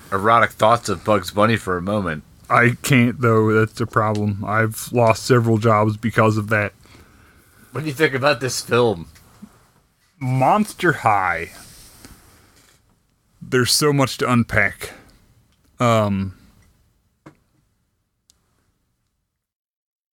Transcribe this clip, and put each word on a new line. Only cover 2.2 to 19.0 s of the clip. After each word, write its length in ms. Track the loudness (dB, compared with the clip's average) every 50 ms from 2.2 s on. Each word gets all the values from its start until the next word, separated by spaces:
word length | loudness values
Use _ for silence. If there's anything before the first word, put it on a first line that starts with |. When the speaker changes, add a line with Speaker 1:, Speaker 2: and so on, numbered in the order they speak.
| -10 _ -20 -18 -6 0
Speaker 2:
I 260 | 2 2 4 2 2 -2 -2
can't, 360 | 2 2 4 4 2 0 0 0
though. 280 | 2 2 2 2 2
That's 220 | 2 2 2 0 -2
the 140 | -6 -8
problem. 580 | -4 -2 0 0 0 0 -2 -2 -2 -4 -4 -4
I've 460 | -4 -2 -2 -2 -2 -4 -8 -10 -4 0
lost 320 | 2 2 2 2 0 0
several 320 | 0 0 2 2 2 0
jobs 400 | 0 2 2 2 2 0 0 -2
because 400 | -4 -6 -4 0 0 2 2 0
of 140 | -2 -2 -2
that. 240 | -2 -2 -2 -4 -8 _ _ -20 -20 -20 -20 _ _ _ _ _ _ _ _ _ _ _ -20 _ -12
Speaker 1:
What 80 | -10
do 60 | -8
you 80 | -8 -4
think 180 | 0 0 0 0
about 280 | 0 0 0 0 0
this 200 | -2 -6 -6 -8
film? 480 | -4 -2 0 2 2 2 0 -4 -8 -14 -20 -20 -20 _ _ _ -20 -20 _ _ _ _ _ _ _ _ _ _ _ _ _ -10
Speaker 2:
Monster 760 | -6 -4 0 2 2 4 4 2 0 -2 -4 -2 0 0 0
High. 600 | 2 2 2 2 2 2 0 -2 -4 -6 -10 -14 -18 -20 -20 -20 -20 -20 -20 -20 -20 -20 -20 -20 -20 _ _ _ _ _ _ _ _ _ _ _ _ _ _ _ _ _ _ _ _ _ _ _ _
There's 320 | -18 -8 -6 -4 -2 -2 0
so 180 | 0 0 2
much 280 | 2 2 0 0 -2 -4
to 120 | -2 0
unpack. 640 | 2 2 0 0 0 0 0 -2 -2 -8 -14 -16 -16 -18 -20 -20 _ _ _ _ _ _ _ _ _ _ _ _ _ -2
Um, 560 | 0 2 2 2 2 0 -2 -2 -4 -6 -8 -12 -20 _ _ _ _ _ _ _ _ _ _ _ _ _ _ _ _ -20 -20 _ _ _ _ _ _ _ _ _ _ _ _ _ _ _ _ _ _ _ _ _ _ _ _ _ _ _ _ _ _ _ _ _